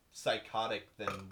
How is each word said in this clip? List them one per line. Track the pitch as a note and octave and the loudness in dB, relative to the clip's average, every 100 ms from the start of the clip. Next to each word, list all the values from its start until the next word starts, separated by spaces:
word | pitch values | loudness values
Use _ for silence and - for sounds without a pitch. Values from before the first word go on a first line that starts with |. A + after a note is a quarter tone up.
| _ | _
psychotic | - C3+ A2 - A2 A2+ G#2 - - | -2 2 2 2 0 2 0 -6 -4
than | G2+ F#2+ F#2+ | -4 -4 -6